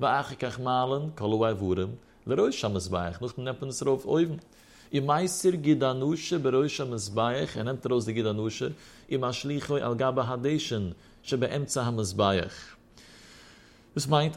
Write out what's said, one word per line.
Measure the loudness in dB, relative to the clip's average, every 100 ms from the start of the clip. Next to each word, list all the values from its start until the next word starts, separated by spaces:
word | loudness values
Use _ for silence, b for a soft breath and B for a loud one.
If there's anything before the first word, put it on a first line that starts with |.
ואחר | 0 2 -2
כך | -6 -6 -4
מלין, | 0 0 2 0 -4
כל | -4 0 4 4
האיברים, | 4 2 2 0 -6 b b -2
לראש | 2 2 2
המזבח, | 0 -2 0 -2 -2 -6
נאך | -8 -6
דעם |
נעמט | -8 -6
מען | -6
עס | -2
ארויף | 2 2
אויבן. | 2 2 2 -2 B B B B B
אם | -2 2
מייסר | 2 0 2 2
גדנשה | 4 4 4 4 2 0 -2 -2 0
בראש | 2 4 2 0
המזבח, | -4 -4 -4 0 0 0 -4 -4
ער |
נעמט | -4 -4 0
ארויס | 0
די | 2
גדנשה, | 0 0 0 -2 -4 -6 -6 B B -4
אם | -2
השליכו | -2 -4 -4 -4 -2 -2
על | 0
גבי | 0 0 0
הדשן, | -2 -2 0 0 -2 -2 -4 B B B
שבאמצע | -4 -2 0 -2 -2 -2
המזבח. | 0 -2 -2 2 4 4 0 -8 -18 -20 _ B B B B B B B B B B
דאס | -6 0
מיינט, | 2 2